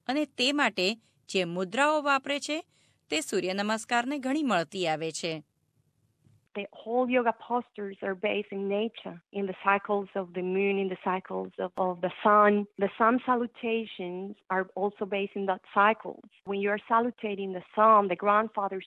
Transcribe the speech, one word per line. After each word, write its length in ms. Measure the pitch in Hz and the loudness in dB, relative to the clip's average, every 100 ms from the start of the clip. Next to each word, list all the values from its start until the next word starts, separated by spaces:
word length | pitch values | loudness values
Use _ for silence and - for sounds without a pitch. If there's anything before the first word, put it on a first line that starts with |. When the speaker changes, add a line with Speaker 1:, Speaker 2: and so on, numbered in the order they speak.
| - | -4
Speaker 1:
અને 180 | 277 302 | -2 -2
તે 260 | - 254 | -2 0
માટે 460 | 294 254 190 180 226 _ _ - | 2 0 2 0 -2 _ _ -6
જે 140 | 190 | -2
મુદ્રાઓ 580 | 175 175 185 220 294 311 | -2 -2 -4 0 2 2
વાપરે 380 | 285 269 277 285 | 0 0 -2 -6
છે, 260 | 285 302 - _ _ _ - | -4 -8 -8 _ _ _ -6
તે 120 | 311 | -6
સૂર્ય 320 | - 202 175 | -2 -2 -2
નમસ્કારને 640 | 196 208 220 - 240 240 294 | -2 -2 -4 -2 -2 -2 -4
ઘણી 240 | 254 302 | -4 -2
મળતી 440 | 277 185 160 196 170 | 0 0 -2 -2 -2
આવે 240 | 156 160 | -2 -4
છે. 320 | 156 165 156 - _ _ _ _ _ _ _ _ _ _ 208 | -6 -6 -8 -10 _ _ _ _ _ _ _ _ _ _ -12
Speaker 2:
The 100 | 202 - | -10 -12
whole 260 | 220 240 254 | -4 0 2
yoga 240 | 247 233 - | 2 2 -2
postures 600 | - 240 - - 202 196 | -2 -4 -4 -10 -10 -8
are 120 | 196 185 | -6 -4
based 360 | 208 202 208 | -2 -2 -4
in 100 | 196 196 | -4 -2
nature, 460 | 202 226 - 185 175 _ | -2 -2 -6 -14 -14 _
in 140 | 202 196 | -6 -6
the 100 | 185 | -4
cycles 480 | 196 196 - 202 190 202 | 0 0 0 -4 -2 -6
of 120 | 180 | -6
the 100 | 180 | -4
moon, 320 | 180 190 202 196 | -2 0 2 0
in 120 | 190 | -2
the 100 | 185 | -4
cycles 480 | 196 185 - 190 190 - | -2 -4 -4 -8 -8 -6
of, 140 | 185 - | -6 -2
of 180 | 185 175 | -2 -2
the 120 | 180 - | -4 0
sun. 280 | 220 208 208 208 202 - | 6 8 8 6 2 -2
The 120 | 196 - | -2 2
sun 160 | 226 247 254 | 4 4 2
salutations 1120 | 247 240 - 233 226 220 - 180 180 196 208 - | 0 -2 -6 -4 -4 -4 -8 -8 -8 -10 -12 -4
are 160 | 190 185 - | -4 -4 -2
also 280 | 202 - 196 | -4 -4 -4
based 300 | 196 202 208 | -4 -4 -4
in 120 | 190 | -4
that 160 | 185 - | -4 -2
cycle. 440 | 208 208 - 180 - - _ - | 4 4 4 -4 -14 -18 _ -8
When 140 | 202 | -2
you 80 | 202 | -2
are 120 | 208 - | -2 0
salutating 640 | 226 240 - 214 202 196 | 2 2 -2 -8 -6 -6
the 140 | 185 - - | -8 -6 4
sun, 260 | 220 214 202 | 6 8 6
the 120 | 170 202 | 0 2
grandfather 560 | 208 220 - 196 190 | 2 2 -2 -4 -4